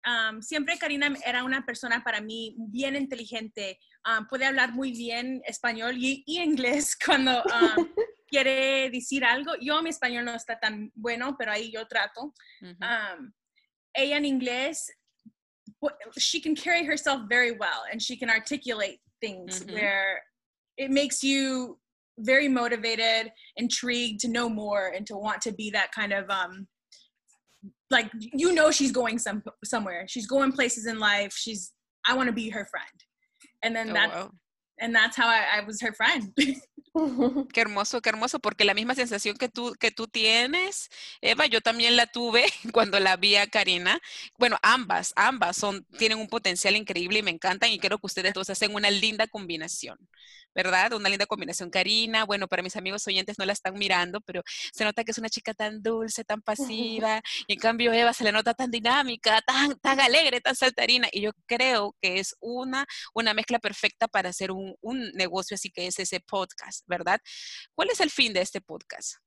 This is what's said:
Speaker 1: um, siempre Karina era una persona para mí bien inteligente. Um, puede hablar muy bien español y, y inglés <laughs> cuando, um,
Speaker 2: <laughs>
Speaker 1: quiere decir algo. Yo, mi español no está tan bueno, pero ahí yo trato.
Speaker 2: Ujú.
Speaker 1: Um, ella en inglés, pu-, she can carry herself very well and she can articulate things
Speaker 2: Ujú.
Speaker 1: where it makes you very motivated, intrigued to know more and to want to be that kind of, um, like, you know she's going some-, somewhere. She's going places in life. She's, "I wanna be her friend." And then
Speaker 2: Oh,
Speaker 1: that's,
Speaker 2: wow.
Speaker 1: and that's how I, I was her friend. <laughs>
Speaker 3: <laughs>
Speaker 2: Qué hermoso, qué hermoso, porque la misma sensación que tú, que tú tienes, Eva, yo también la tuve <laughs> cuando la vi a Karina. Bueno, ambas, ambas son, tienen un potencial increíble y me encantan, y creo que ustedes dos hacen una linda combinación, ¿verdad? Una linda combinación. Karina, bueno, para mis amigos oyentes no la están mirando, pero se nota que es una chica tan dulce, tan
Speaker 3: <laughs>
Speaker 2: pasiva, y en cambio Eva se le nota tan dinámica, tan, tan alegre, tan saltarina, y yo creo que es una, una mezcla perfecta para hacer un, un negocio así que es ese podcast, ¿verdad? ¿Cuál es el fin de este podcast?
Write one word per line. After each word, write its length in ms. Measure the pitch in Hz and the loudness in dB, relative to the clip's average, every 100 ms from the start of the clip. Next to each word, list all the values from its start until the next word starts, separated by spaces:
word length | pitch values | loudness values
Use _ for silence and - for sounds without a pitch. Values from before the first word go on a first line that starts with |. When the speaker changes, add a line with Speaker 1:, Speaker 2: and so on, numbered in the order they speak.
| 240 | 0
Speaker 1:
um, 340 | 233 220 220 | 0 0 -4
siempre 360 | 220 311 285 339 | -6 -4 -2 -2
Karina 360 | 311 285 285 277 | -2 0 -2 -2
era 200 | 247 247 | -2 -2
una 200 | 254 262 | -2 -2
persona 380 | 262 240 247 233 | -4 -8 -4 -2
para 160 | 240 214 | -2 -4
mí 340 | 214 226 226 226 | -6 -10 -10 -10
bien 380 | 220 233 269 277 | -10 -4 -2 -2
inteligente. 840 | 277 247 214 233 220 214 196 190 _ _ 220 | -4 -6 -8 -10 -10 -8 -10 -10 _ _ -2
Um, 200 | 220 220 | -2 -2
puede 200 | 262 269 | -2 0
hablar 260 | 269 254 | 2 0
muy 200 | 240 269 | 0 -4
bien 500 | 233 233 233 247 262 - | -6 -6 -6 -6 -6 -8
español 500 | 226 240 226 233 247 | -4 -4 -2 -4 -2
y, 240 | 262 277 - | -2 -4 -4
y 140 | 339 | -2
inglés 560 | 339 277 247 294 294 - | 0 2 2 2 0 -2
<laughs> 80 | |
cuando, 380 | - 285 262 254 | 2 4 4 2
um, 440 | 370 349 339 330 330 - | 2 4 4 4 0 -2
Speaker 2:
<laughs> 180 | 466 - _ | -4 -6 _
Speaker 1:
quiere 560 | 277 262 262 269 269 262 | 2 4 2 2 2 0
decir 340 | 247 240 269 | -4 -4 0
algo. 280 | 247 254 294 320 | 2 2 -2 -6
Yo, 200 | 262 302 | 0 0
mi 80 | 330 | 0
español 340 | - 254 240 | -2 -2 -2
no 100 | 240 | -4
está 240 | 233 - 226 | -8 -8 -4
tan 320 | 214 208 214 | -4 -4 -12
bueno, 420 | - 233 233 254 269 | -6 -4 -2 -4 -4
pero 140 | 220 | -4
ahí 180 | 208 226 | -4 -4
yo 140 | 220 220 | -10 -4
trato. 480 | 226 202 - 285 _ - - | -2 -2 -6 -14 _ -20 -20
Speaker 2:
Ujú. 120 | 185 180 | -20 -8
Speaker 1:
Um, 500 | 226 233 202 170 - _ _ _ _ _ _ | -4 -2 -4 -10 -16 _ _ _ _ _ _
ella 220 | 254 277 294 | -2 0 0
en 80 | |
inglés, 680 | 294 269 254 247 277 311 - - _ _ - _ _ _ - _ | 0 0 -2 -2 -4 -6 -12 -16 _ _ -20 _ _ _ -20 _
pu-, 100 | 285 - - - | -6 -6 -16 -2
she 220 | - 330 | -2 0
can 140 | 311 302 | -2 -2
carry 280 | 349 339 | 0 0
herself 380 | 302 311 302 269 208 | 2 -2 0 -2 0
very 240 | 240 240 | 2 2
well 320 | 226 220 120 113 | 0 -4 -4 -6
and 120 | 220 | -8
she 140 | 214 247 | -8 -6
can 120 | 240 | 0
articulate 720 | 220 220 294 247 220 196 - _ _ | 0 0 -6 -4 -4 -4 -6 _ _
things 420 | 220 185 180 185 | -10 -10 -10 -12
Speaker 2:
Ujú. 100 | 190 | -8
Speaker 1:
where 480 | 214 202 196 196 185 - _ _ _ _ - | -2 0 2 0 -4 -10 _ _ _ _ -8
it 140 | 269 | 0
makes 320 | 269 285 - | 2 2 0
you 560 | 269 277 269 262 247 - _ _ _ - | 0 2 0 -2 -6 -12 _ _ _ -8
very 300 | 220 262 294 | 2 4 4
motivated, 800 | 254 240 233 226 226 226 226 226 _ - - | 2 0 -2 -2 0 2 2 -2 _ -18 -6
intrigued 640 | 240 - 240 240 240 208 | -2 -2 -2 -2 -2 -2
to 80 | 247 | -2
know 200 | 240 240 | 0 -2
more 400 | 214 208 202 185 | -2 -2 0 -2
and 180 | 185 208 | -6 -8
to 100 | 202 | -6
want 240 | 214 190 | -4 -4
to 100 | 233 | -4
be 180 | 202 214 | -6 -4
that 220 | 208 214 | -2 -2
kind 200 | 220 202 | -2 -2
of, 160 | 196 190 | -2 -2
um, 380 | 196 180 190 190 _ _ - _ _ _ _ _ _ 196 _ _ | -4 -4 -8 -18 _ _ -20 _ _ _ _ _ _ -20 _ _
like, 200 | 254 220 226 | 2 2 -10
you 340 | 220 269 339 | -8 0 2
know 180 | 339 311 | 6 6
she's 200 | 311 277 | 6 2
going 260 | 254 233 226 | 2 0 -2
some-, 260 | 220 202 226 _ | -4 -6 -8 _
somewhere. 420 | - 233 196 175 190 | -4 -4 -4 -8 -8
She's 180 | 247 208 | -8 0
going 260 | 269 269 | 2 2
places 340 | 262 247 247 220 | 2 0 0 -4
in 120 | 220 | 0
life. 360 | 208 202 202 | 2 2 0
She's, 380 | - 233 208 - _ _ _ 220 | -4 -8 -8 -12 _ _ _ 0
"I 80 | |
wanna 180 | 262 247 | 2 2
be 180 | 226 220 | 0 -4
her 140 | 214 202 | -6 -8
friend." 380 | - - _ _ _ _ _ - _ | -10 -12 _ _ _ _ _ -20 _
And 120 | 226 | -4
then 160 | 226 220 | -2 -2
Speaker 2:
Oh, 40 | |
Speaker 1:
that's, 200 | 214 220 | 2 2
Speaker 2:
wow. 180 | 175 - - _ _ _ - | 0 -8 -16 _ _ _ -8
Speaker 1:
and 140 | 233 | 2
that's 220 | 226 226 254 | 4 4 4
how 120 | 233 | 4
I, 160 | 226 165 | 4 4
I 60 | 208 | 0
was 160 | 208 208 | -2 -4
her 120 | 233 | -6
friend. 400 | 214 226 330 202 277 | 2 2 2 0 2
<laughs> 360 | 277 262 - - _ | 2 0 -10 -20 _
Speaker 3:
<laughs> 580 | 320 311 247 240 269 262 | 0 0 2 2 2 0
Speaker 2:
Qué 80 | - | 0
hermoso, 400 | 220 202 208 247 | 2 0 -2 0
qué 80 | 226 | -2
hermoso, 280 | 220 240 302 | 0 -2 -2
porque 260 | - 202 | -4 2
la 100 | 208 | 2
misma 200 | 196 233 | 4 0
sensación 420 | 262 240 202 208 208 | -2 -2 -2 -4 -2
que 120 | 254 | -4
tú, 260 | - 240 - | -4 -6 -2
que 120 | 226 | -2
tú 160 | - 226 | -2 -6
tienes, 800 | 226 220 226 247 349 381 392 - - - - | 2 4 4 4 0 -2 -4 -12 -16 -18 -2
Eva, 260 | - 226 302 | 0 4 4
yo 140 | 220 | 4
también 360 | 226 233 233 240 | 0 2 4 6
la 100 | 233 | 4
tuve 380 | 240 240 226 | 0 2 4
<laughs> 280 | 339 - 226 | 4 0 0
cuando 280 | 233 208 196 | 2 4 4
la 160 | 190 180 | 4 4
vi 200 | 202 202 | 4 4
a 100 | 208 | 4
Karina. 500 | 220 190 175 180 339 - - - _ | 2 2 2 2 0 -2 -16 -16 _
Bueno, 200 | 240 220 | 2 4
ambas, 500 | 214 254 196 180 - - | 4 4 2 -2 0 2
ambas 400 | 214 262 175 185 | 2 4 0 0
son, 280 | 208 196 - - | -2 -4 -10 0
tienen 200 | 220 220 | 0 2
un 100 | 214 | -2
potencial 480 | 233 190 175 196 208 | -2 0 2 2 2
increíble 420 | 208 185 180 214 | 0 -4 0 0
y 40 | |
me 80 | 208 | 0
encantan, 380 | 165 185 190 233 | 0 -2 2 2
y 80 | 208 | 2
creo 200 | 190 202 | 0 -2
que 80 | 196 | -4
ustedes 280 | - 185 | -2 -2
dos 160 | 190 196 | -2 -6
hacen 240 | 190 214 | -2 -2
una 160 | 208 202 | 2 2
linda 360 | 202 220 214 220 | 4 2 0 -2
combinación, 720 | 214 180 165 165 - - - 185 _ - - _ | -2 -8 -8 -6 -8 -10 -14 _ _ -20 -20 _
¿verdad? 380 | - 185 185 214 | -2 2 4 4
Una 140 | 226 196 | 2 0
linda 180 | 196 202 | 0 -2
combinación. 440 | 208 175 170 175 | -4 -4 -8 -2
Karina, 540 | 185 185 220 226 226 | 0 2 2 2 0
bueno, 220 | 208 202 190 | 0 -2 -2
para 140 | 180 | -2
mis 140 | 185 214 | -4 -8
amigos 300 | 185 202 - | -6 -6 -2
oyentes 300 | 190 190 208 | -2 -4 -4
no 60 | |
la 80 | 190 | -2
están 220 | 208 190 | -2 -4
mirando, 460 | 202 196 180 175 202 | -4 0 2 0 -4
pero 220 | - 180 - - - | -8 -10 -8 -10 -10
se 120 | - | -2
nota 180 | 214 208 | -2 0
que 60 | 226 | -4
es 80 | 226 | -4
una 100 | 220 | -6
chica 240 | - - | -6 -6
tan 280 | 214 214 214 | -4 -6 -2
dulce, 420 | 214 226 226 - | -2 -2 -4 -6
tan 180 | 220 214 214 214 | -6 -4 -2 -4
Speaker 3:
<laughs> 600 | 262 220 226 226 220 220 | -4 -4 -4 0 0 0
Speaker 2:
pasiva, 20 | - - - | -4 -8 -4
y 60 | |
en 40 | 196 | 2
cambio 340 | 226 226 240 | 2 4 4
Eva 200 | 226 233 | 6 4
se 120 | - | 4
le 80 | 214 | 2
nota 220 | 214 220 | 4 2
tan 160 | 233 254 | 0 -2
dinámica, 720 | 233 226 269 262 233 226 220 | 0 4 4 2 0 4 4
tan, 360 | - 262 285 269 | 4 4 2 2
tan 200 | - 269 | 2 6
alegre, 400 | 262 277 302 247 | 8 8 6 4
tan 140 | 254 262 | 0 4
saltarina, 520 | 262 247 233 247 240 | 2 4 4 4 2
y 80 | 202 | 0
yo 80 | 208 - - | -4 -4 -4
creo 500 | 233 262 233 202 _ | 2 4 4 0 _
que 180 | 190 185 | 0 0
es 160 | 190 - | -4 -8
una, 460 | 226 247 262 262 277 - - | -8 -6 -4 -4 -4 -8 -6
una 200 | 220 226 | 0 2
mezcla 240 | 208 226 233 | 2 0 0
perfecta 480 | 208 202 208 _ 226 | 0 -2 -2 _ 0
para 200 | 202 180 | 0 -2
hacer 200 | - 190 | -4 -6
un, 240 | 190 190 - | -6 -8 -10
un 300 | 214 262 226 | -8 -6 -6
negocio 420 | 185 185 185 185 202 | -2 -2 -2 -4 -8
así 140 | 190 | -8
que 160 | - 180 | -8 -6
es 100 | 175 | -6
ese 220 | 180 180 | -4 -6
podcast, 640 | - 196 185 - - - - | -4 -4 -4 -8 -14 -14 -6
¿verdad? 340 | 175 175 208 - - - - - | -4 0 0 -2 -16 -14 -16 -12
¿Cuál 160 | - 381 | -2 0
es 100 | 466 | 2
el 100 | 330 | 0
fin 220 | - 240 | 2 2
de 80 | 185 | 2
este 200 | 190 196 | -2 -6
podcast? 560 | - 160 - - - - | -12 -16 -14 -14 -12 -14